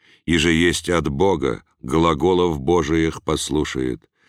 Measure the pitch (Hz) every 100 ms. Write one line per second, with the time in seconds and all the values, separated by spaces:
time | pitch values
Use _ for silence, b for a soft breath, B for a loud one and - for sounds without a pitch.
0 | b b b 82 85 82 87 80 - 85
1 | 76 69 98 85 65 52 _ _ 64 80
2 | 82 73 87 90 87 78 65 87 73 82
3 | 80 - - 76 - 76 73 67 64 57
4 | _ b